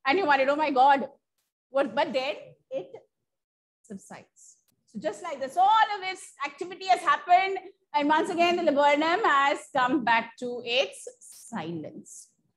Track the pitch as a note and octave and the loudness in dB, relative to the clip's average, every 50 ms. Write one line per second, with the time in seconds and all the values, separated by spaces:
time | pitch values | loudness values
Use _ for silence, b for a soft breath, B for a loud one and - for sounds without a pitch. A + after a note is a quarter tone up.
0 | - C4+ C#4 F#4+ G4 D4 C#4+ C4+ C4+ C4+ C#4+ D4 D#4 C#4+ C#4 B3 B3+ C#4+ C#4 C#4 | -2 0 0 2 2 2 2 2 2 2 2 0 0 0 2 4 6 6 4 4
1 | G#3+ - - _ _ _ _ _ _ _ _ _ _ _ B3 C4+ D4 A#3+ G3+ C#4 | 0 -6 -12 _ _ _ _ _ _ _ _ _ _ _ -4 -2 -2 -2 -2 -4
2 | D#4+ E4 A3 C4 C4 C#4 - - - - - _ _ - B4+ C5+ - - - - | -4 -2 -2 -6 -4 -6 -8 -10 -12 -20 -20 _ _ -12 -10 -10 -10 -12 -18 -20
3 | _ _ _ _ _ _ _ _ _ _ _ _ _ _ _ _ _ - G#3 F#3+ | _ _ _ _ _ _ _ _ _ _ _ _ _ _ _ _ _ -20 -20 -20
4 | - - F#3 C3 - _ _ _ - - - _ _ _ _ _ _ _ - G#3+ | -18 -20 -20 -20 -20 _ _ _ -20 -20 -20 _ _ _ _ _ _ _ -16 -8
5 | B3+ D#4 - - F4+ E4+ D4+ B3+ C4+ C4 - F4 F#4 G4+ G#4+ - - G#4 G#4 G4+ | -8 -8 -8 -8 -10 -12 -10 -8 -10 -6 0 2 4 4 6 4 4 2 0 -8
6 | F#4 F#4 F#4 F#4 - - _ - - F#4+ - - F#4 F4 F#4+ - F#4+ F#4+ F4+ F4+ | -8 -8 -10 -10 -14 -20 _ -10 -10 -10 -8 -10 -12 -12 -12 -8 0 0 0 0
7 | E4+ D#4 C#4+ D4 - F4 F4+ F#4 F#4+ F#4+ F#4+ F#4 F#4 - - _ _ _ - D4 | 2 0 0 0 2 4 4 4 4 2 -4 -6 -8 -12 -20 _ _ _ -4 -2
8 | D4 D4 D#4 D#4+ G4+ - F4+ E4 E4+ F4 F4 F4+ E4+ D#4 C#4+ C#4 C#4+ C#4+ D4 D4 | 2 2 2 2 2 0 0 2 2 2 2 2 2 2 4 4 4 4 4 2
9 | D#4 D#4+ F4 G#4 A4+ F4+ C#4+ C#4 C#4 C#4 D4+ D4 - - - C#4 B3+ B3 C4 D4+ | 2 0 0 2 2 2 2 4 2 2 0 -2 -6 -6 -2 -2 0 0 0 0
10 | A#3 A#3 A3+ A3+ A3+ - - - B3 B3 A#3+ A#3+ - A#3 A#3+ C4 F#4+ - - - | 2 2 0 0 0 -4 -12 -12 -10 -10 -10 -10 -8 -4 -2 -2 -2 -2 -6 -16
11 | - - - _ - - - - - - A#3 G3 D#3 E3 E3+ D#3+ D3 - D3+ F3 | -18 -20 -20 _ -20 -20 -20 -20 -20 -12 -10 -10 -8 -8 -10 -10 -12 -12 -16 -18
12 | - - - - - _ _ _ _ _ _ | -20 -20 -20 -20 -20 _ _ _ _ _ _